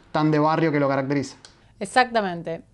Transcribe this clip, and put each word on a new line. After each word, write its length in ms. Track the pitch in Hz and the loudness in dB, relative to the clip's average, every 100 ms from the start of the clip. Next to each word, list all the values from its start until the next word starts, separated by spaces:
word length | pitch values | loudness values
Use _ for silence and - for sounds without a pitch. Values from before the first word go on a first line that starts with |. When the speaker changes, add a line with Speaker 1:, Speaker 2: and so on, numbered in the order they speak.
| - | -6
Speaker 1:
tan 200 | 156 151 | 0 2
de 80 | 151 | 2
barrio 320 | 156 160 160 | 2 2 2
que 60 | 143 | 2
lo 80 | 139 | 0
caracteriza. 480 | 135 135 143 127 - - _ - - | 0 0 -2 -4 -10 -20 _ -20 -12
Speaker 2:
Exactamente. 800 | 202 254 247 233 196 170 165 165 - | -2 0 2 0 -2 -6 -8 -10 -10